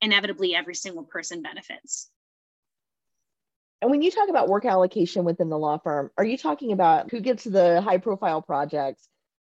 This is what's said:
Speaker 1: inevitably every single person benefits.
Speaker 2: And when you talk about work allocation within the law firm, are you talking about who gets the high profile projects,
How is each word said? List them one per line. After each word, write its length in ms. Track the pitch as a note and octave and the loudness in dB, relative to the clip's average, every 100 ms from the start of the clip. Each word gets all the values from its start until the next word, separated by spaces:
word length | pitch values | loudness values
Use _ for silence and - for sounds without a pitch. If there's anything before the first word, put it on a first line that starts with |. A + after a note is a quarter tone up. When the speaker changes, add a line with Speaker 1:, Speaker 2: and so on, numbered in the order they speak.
Speaker 1:
inevitably 540 | G#3+ G3+ G3 F#3+ F#3 | 0 0 0 -2 -2
every 200 | E3+ F3 | -2 -4
single 300 | E3 G3 E3 | -10 -12 -12
person 380 | C#3+ E3+ D#3+ E3+ | -12 -12 -10 -10
benefits. 640 | D3+ - - - - - - _ _ _ _ _ _ _ _ _ _ _ _ _ _ _ _ _ | -10 -10 -14 -18 -12 -12 -12 _ _ _ _ _ _ _ _ _ _ _ _ _ _ _ _ _
Speaker 2:
And 80 | A#3+ | 0
when 100 | C#4+ | 2
you 100 | F4 | 2
talk 200 | G4+ G4+ | 2 0
about 180 | C#4+ F#3+ | 2 2
work 160 | G3+ | 0
allocation 640 | B3 F#3+ F#3 A3 F3 F#3+ F3 | 2 2 2 2 -2 0 -2
within 240 | E3+ E3 | 0 -2
the 80 | D3+ | 0
law 180 | D3+ D3+ | -2 -2
firm, 340 | E3+ D3 C#3 - | -2 -4 -4 -2
are 80 | |
you 140 | A3 C4 | -2 -2
talking 340 | D#4 D4 B3+ | -4 -4 -2
about 380 | F#3+ E3+ D#3 - | 2 4 4 2
who 100 | A#3+ | -4
gets 240 | A#3+ A3 | -2 -4
the 380 | A#3 F#3+ F3 E3+ | 0 4 6 4
high 160 | G3+ F#3 | 4 0
profile 420 | A3 G3 F#3 D#3+ | 0 -2 -2 -2
projects, 680 | - C#3 D3 D3 C3+ - _ _ _ _ | -2 -4 -2 -2 -4 -6 _ _ _ _